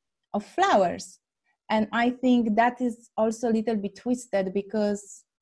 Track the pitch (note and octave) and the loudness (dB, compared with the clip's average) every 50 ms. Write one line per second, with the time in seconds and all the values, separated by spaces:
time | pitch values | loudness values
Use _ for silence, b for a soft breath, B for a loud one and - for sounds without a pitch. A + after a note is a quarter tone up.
0 | _ _ _ _ _ _ - G#3 G#3 - - - F#4 G4+ E4+ G#3+ F#3+ F3 F3 - | _ _ _ _ _ _ -8 -8 -6 -6 -2 0 2 4 4 4 4 2 0 -4
1 | - - - - _ _ _ _ _ _ _ _ _ - G#3 A3 G#3+ G#3+ - A3+ | -12 -16 -20 -20 _ _ _ _ _ _ _ _ _ -2 0 0 0 0 0 0
2 | A#3+ B3 B3 - - B3+ B3 A#3+ A#3 A3+ G#3 G#3+ A3+ B3 A#3+ - B3+ A#3+ A3+ - | 0 0 -2 0 2 4 4 4 4 2 2 2 2 2 2 0 -4 -4 -4 -6
3 | - - - - A3 A3+ A3 A3+ - A#3+ A3+ A3 G#3+ A#3 A3+ G#3 G3 G3+ - - | -14 -12 -4 -2 -2 -2 -2 -2 -2 -2 0 0 0 -2 -2 -2 -4 -6 -10 -8
4 | - B3 B3+ B3 - - - G3 F#3+ F#3+ F#3 G3+ G3+ G3 - A3 G#3 G#3 G#3 G3+ | -4 -4 -4 -4 -4 -4 -4 -2 -2 -2 -4 -4 -6 -4 -2 -2 0 0 -2 -4
5 | - - - - _ _ _ - | -8 -14 -20 -20 _ _ _ -10